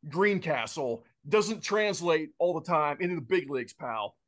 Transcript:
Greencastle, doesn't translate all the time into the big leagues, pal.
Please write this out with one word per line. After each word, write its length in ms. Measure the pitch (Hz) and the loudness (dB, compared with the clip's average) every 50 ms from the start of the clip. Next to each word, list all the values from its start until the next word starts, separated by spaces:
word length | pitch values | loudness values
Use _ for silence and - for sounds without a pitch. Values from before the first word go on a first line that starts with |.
| - 156 | -14 -6
Greencastle, 960 | 147 170 190 208 202 185 - 160 151 127 113 113 - - 139 123 117 117 - _ _ _ _ 147 | 0 2 2 4 4 2 0 -2 -2 -2 -2 -4 -4 -4 -4 -4 -4 -4 -8 _ _ _ _ 2
doesn't 360 | 170 214 208 208 220 - - | 2 2 4 2 -2 -6 -4
translate 680 | - 202 214 214 208 196 - 170 175 165 160 156 147 - _ | -2 0 2 2 2 0 0 2 2 2 2 2 -2 -2 _
all 160 | 170 180 180 | 0 0 2
the 120 | 160 156 | 0 -2
time 320 | 170 175 156 151 147 143 - | 0 2 2 2 2 0 -2
into 160 | 180 175 180 | -2 -2 -2
the 60 | 165 | -4
big 280 | 131 113 185 185 180 139 | -2 0 0 0 0 0
leagues, 240 | 143 131 117 - - | -4 -4 -4 -6 -10
pal. 420 | _ 156 127 117 110 104 101 _ _ _ | _ -8 -6 -4 -4 -6 -6 _ _ _